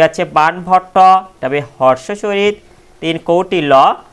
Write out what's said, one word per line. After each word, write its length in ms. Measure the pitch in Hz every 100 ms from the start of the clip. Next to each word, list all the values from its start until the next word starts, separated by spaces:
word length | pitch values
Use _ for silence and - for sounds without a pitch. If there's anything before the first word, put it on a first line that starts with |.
| 160
আছে 160 | 170 156 151
বানভট্ট, 640 | 156 175 175 185 185 190 185 185 190 -
এটা 100 | 131
হবে 140 | 143 131 -
হর্ষচরিত। 800 | 131 127 - 202 208 202 202 208 _ _ _ -
তিন 140 | 160 160 -
কৌটিল্য, 440 | 175 185 185 147 135 170 - -